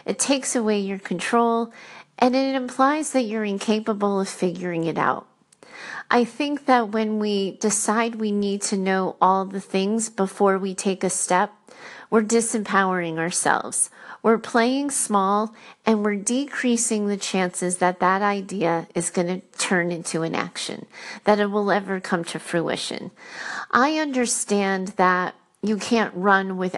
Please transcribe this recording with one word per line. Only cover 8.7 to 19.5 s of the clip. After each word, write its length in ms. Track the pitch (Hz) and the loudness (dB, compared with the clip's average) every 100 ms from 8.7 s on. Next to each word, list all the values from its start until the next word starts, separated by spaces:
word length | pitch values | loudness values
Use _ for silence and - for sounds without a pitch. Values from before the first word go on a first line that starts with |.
| 196 | -2
know 380 | 190 190 180 - | 0 0 0 2
all 260 | 180 190 190 | 4 4 0
the 140 | 196 | -8
things 500 | - 190 190 226 220 | -4 0 0 0 -2
before 500 | - 190 - 202 190 | -2 -2 2 4 4
we 160 | 190 185 | -2 -4
take 280 | 202 185 | -2 -2
a 60 | 185 | -2
step, 420 | - - 180 202 - - - - - - | -2 0 2 0 -6 -20 -20 -20 -20 0
we're 100 | 220 | 2
disempowering 960 | 214 226 226 226 202 196 190 185 170 160 | 4 2 2 -2 0 2 2 0 -2 -2
ourselves. 720 | 165 - - - - - - - - - | -2 0 2 0 0 -4 -4 -6 -20 -2
We're 160 | 220 220 | 2 2
playing 540 | 226 240 233 269 285 | 2 0 2 0 -2
small, 640 | - - 208 190 208 220 - - - - | -4 0 0 2 0 -2 -8 -20 -4 0
and 200 | 214 208 | 2 0
we're 100 | 202 | -2
decreasing 920 | 202 247 285 - 254 233 - 214 202 | 0 -2 -2 -2 0 0 0 0 0
the 100 | 196 | -2
chances 600 | - 190 180 - 180 180 | -2 0 0 -2 -4 2
that 220 | 180 180 | 0 2
that 220 | 185 190 | 2 2
idea 680 | 202 202 190 190 170 165 165 175 | 0 -2 -4 -2 0 0 -2 -4
is 140 | 175 | -2
gonna 320 | - 175 185 - | -2 -2 -4 -8